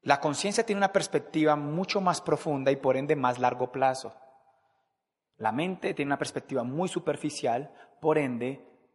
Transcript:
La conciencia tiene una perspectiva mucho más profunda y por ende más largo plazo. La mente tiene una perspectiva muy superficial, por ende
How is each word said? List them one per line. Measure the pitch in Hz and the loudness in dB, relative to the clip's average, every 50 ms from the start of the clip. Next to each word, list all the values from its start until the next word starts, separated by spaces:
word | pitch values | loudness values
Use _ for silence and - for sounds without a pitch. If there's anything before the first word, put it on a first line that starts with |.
La | _ 135 139 139 | _ 2 2 2
conciencia | - 156 143 - - 202 202 233 226 | 2 -2 -2 0 -2 0 0 0 0
tiene | 226 202 202 | 0 2 2
una | 196 190 | 2 2
perspectiva | - 196 160 - - 147 - - - 160 151 151 151 | 2 2 0 2 -2 -2 -2 0 0 2 4 4 4
mucho | 147 143 147 151 170 190 - - 202 | 2 0 -4 -4 -4 -4 -2 -2 0
más | 190 180 165 - | 2 2 0 0
profunda | - - 156 143 - 165 147 135 131 135 | 0 0 0 0 0 -2 -2 0 2 2
y | 139 | 0
por | 135 139 135 127 | 2 2 0 2
ende | 131 143 147 156 | 2 2 0 0
más | 143 127 123 123 123 | 2 2 0 2 2
largo | 123 123 123 123 131 123 | 2 0 2 0 -4 -4
plazo. | - 135 135 131 131 - - - - - - - _ _ _ _ _ _ _ _ _ _ _ _ _ _ _ _ _ _ _ _ _ | 0 2 2 2 2 0 -8 -14 -16 -18 -20 -20 _ _ _ _ _ _ _ _ _ _ _ _ _ _ _ _ _ _ _ _ _
La | _ 107 110 | _ -2 -2
mente | 107 135 165 185 185 - - - | 0 0 -2 -4 -4 -4 -4 -4
tiene | 151 - 143 139 | -2 -2 -2 -2
una | 143 - | -2 -2
perspectiva | 143 - - 143 - - 135 127 117 | -2 -4 -4 -8 -8 -4 -4 -2 -2
muy | 123 131 156 185 180 | -2 -2 -2 -2 -2
superficial, | - 175 - 156 143 - - 147 143 - - 123 117 127 147 - - - - _ _ _ | -2 -2 -2 -2 -4 -2 -4 -6 -6 -2 -2 0 0 0 -4 -8 -16 -20 -20 _ _ _
por | - - 156 | 0 2 2
ende | 151 143 131 123 113 120 127 139 135 - - - _ _ _ _ | 4 2 0 -2 -4 -4 -6 -6 -8 -14 -20 -20 _ _ _ _